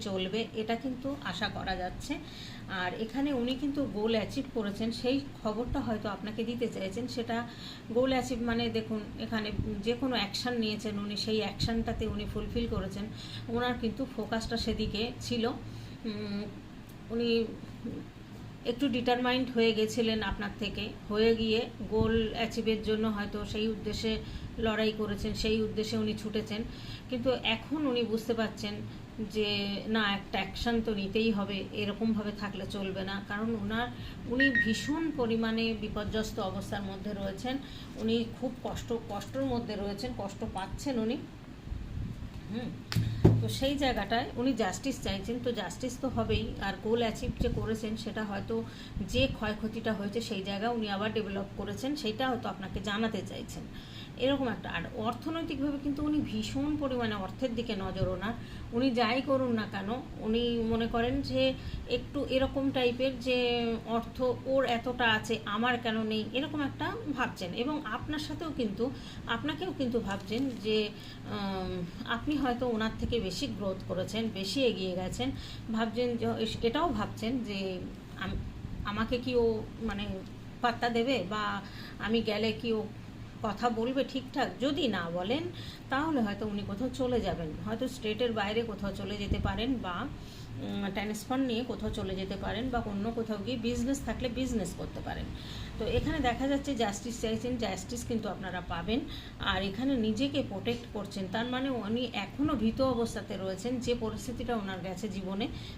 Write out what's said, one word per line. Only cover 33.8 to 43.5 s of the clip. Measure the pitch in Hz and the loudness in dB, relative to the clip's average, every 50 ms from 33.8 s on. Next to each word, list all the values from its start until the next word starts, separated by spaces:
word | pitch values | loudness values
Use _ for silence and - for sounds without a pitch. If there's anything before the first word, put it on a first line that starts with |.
| 247 247 240 - - - - - - | 0 -2 -4 -6 -8 -8 -8 -8 -4
উনি | - 233 262 277 277 | 0 4 6 6 6
ভীষণ | 247 - - 226 214 - - 269 302 330 330 302 - | 6 6 4 4 2 2 2 0 0 2 0 0 2
পরিমাণে | 262 240 220 226 226 226 220 226 226 226 226 226 | 2 2 4 4 4 2 2 2 2 2 2 0
বিপর্যস্ত | 208 208 208 - 214 208 202 214 220 214 - - 226 | 0 -2 -4 -2 -2 -2 0 0 0 0 0 0 -2
অবস্থার | 196 190 190 202 - - 214 202 | -2 -2 -2 -2 -4 -2 -2 -2
মধ্যে | 202 190 196 196 190 208 196 | -2 -4 -4 -4 -4 -4 -4
রয়েছেন, | 196 196 196 190 - - 254 269 277 - - - - - - - | -2 -2 -2 -2 -2 -2 -2 -2 -2 -4 -6 -10 -10 -10 -10 -6
উনি | - 214 220 226 240 226 226 - - | -2 2 4 4 4 2 0 -2 -2
খুব | 247 262 - - - | -2 -4 -2 -4 -4
কষ্ট, | 208 175 - - - 233 226 - - | -4 -4 -4 -2 -2 -2 -2 -2 -4
কষ্টর | 202 196 - - - 269 269 | -6 -6 -4 -4 -2 0 2
মধ্যে | 269 240 233 - 214 208 | 2 2 0 0 -2 -2
রয়েছেন, | 190 202 202 202 - 262 254 240 | -2 -2 -2 -2 -2 -4 -4 -2
কষ্ট | - 196 196 - - 226 214 - | -4 -4 -4 -4 -4 -4 -4 -2
পাচ্ছেন | 190 190 190 - - - 285 262 226 | -2 -4 -4 -4 -4 -2 0 0 2
উনি। | 214 220 269 311 - - - - - - - - - - - - - - - - - - - - - - - - - - | 2 2 0 -2 -4 -8 -12 -14 -14 -14 -14 -10 -8 -6 -6 -6 -6 -6 -4 -4 -4 -4 -4 -6 -8 -10 -10 -10 -8 -6
হুম, | 208 240 247 175 - - - - - - - - - - - - - - | -6 -4 -4 -4 -6 -8 -6 -2 0 0 0 0 4 8 8 8 8 6
তো | - | 2
সেই | 214 | 0